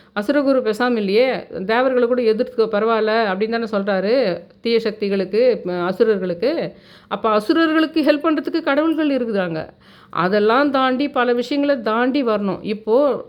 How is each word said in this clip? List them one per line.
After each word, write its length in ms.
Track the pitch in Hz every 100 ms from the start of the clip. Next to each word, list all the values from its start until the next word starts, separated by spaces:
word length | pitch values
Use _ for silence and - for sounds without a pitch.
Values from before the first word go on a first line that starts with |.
| _ 202
அசுரகுரு 460 | 208 285 277 262
பேசாம 400 | 220 208 247 233
இல்லையே, 240 | 202 202 262 - - - 190
தேவர்களை 420 | 226 262 254 240
கூட 140 | 247
எதிர்த்துக்கோ 460 | 226 220 247 - 220
பரவாயில்ல 480 | 208 220 226 214 220 214
அப்படின்னு 320 | 190 220 226
தானே 120 | 226
சொல்றாரு 420 | 208 196 190 190 262 220 170 - -
தீய 180 | 233 226
சக்திகளுக்கு, 640 | 226 208 202 196 190 208 247 214
ம-, 180 | 180 180
அசுரர்களுக்கு. 720 | 175 190 233 202 185 175 247 320 180 - - - -
அப்ப 180 | - 220
அசுரர்களுக்கு 680 | 214 208 320 320 320 320 330
ஹெல்ப் 240 | 285 294 320
பண்றதுக்கு 360 | 302 - 330
கடவுள்கள் 520 | 320 277 320 311 302 269
இருக்குதாங்க. 440 | 233 202 180 160 - - - - - -
அதெல்லாம் 540 | 175 208 214 240 294
தாண்டி 380 | 269 262 254 285
பல 220 | 269 240
விஷயங்களை 460 | 240 240 285 285 277
தாண்டி 400 | 214 220 254 269
வரணும். 420 | 240 208 202 175
இப்போ 320 | 190 214 220 233 294 226